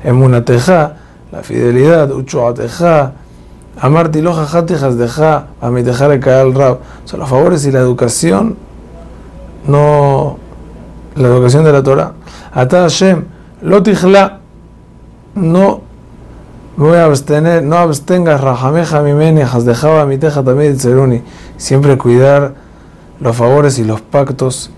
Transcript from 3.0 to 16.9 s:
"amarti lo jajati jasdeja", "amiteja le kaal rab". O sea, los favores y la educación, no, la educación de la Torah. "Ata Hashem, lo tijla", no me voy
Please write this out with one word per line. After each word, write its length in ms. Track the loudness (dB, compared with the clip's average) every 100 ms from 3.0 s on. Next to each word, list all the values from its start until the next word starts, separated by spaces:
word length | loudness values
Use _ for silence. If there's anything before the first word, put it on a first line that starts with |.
| 0 -8 -20 -20 -20 -20 -20 -4
"amarti 420 | 0 0 0 -2
lo 100 | -2
jajati 420 | -4 -2 -4 -2
jasdeja", 760 | -2 -2 -2 -4 0 0 0 -6 -10
"amiteja 480 | -4 -2 -2 0 0
le 120 | 2
kaal 340 | 2 2 2
rab". 240 | 2 0 -2 -10 -20
O 40 | -14
sea, 100 | -12
los 100 | -2
favores 380 | 0 2 0 0
y 60 |
la 80 | 0
educación, 760 | 0 0 -2 -2 -2 0 -2 -6 -16 -20 -20 -20 -20 -20 -20 -20 -20 -10 -2
no, 720 | 2 2 2 2 0 -4 -8 -18 -20 -20 -20 -20 -20 -14 -2
la 120 | 2
educación 360 | 4 4 4
de 80 | 4
la 100 | 2
Torah. 300 | 2 0 -2 -10 -20 -20 -10
"Ata 280 | -4 0 2
Hashem, 420 | 0 0 0 0 -4 -18 -20 -12
lo 200 | 0 2
tijla", 560 | 2 0 2 2 2 -4 -20 -20 -20 -20 -20 -20 -20 -20 -14
no 460 | -4 0 2 0 -2 -12 -20 -20 -20 -20 -20 -20 -20 -16 -2
me 120 |
voy 80 | 2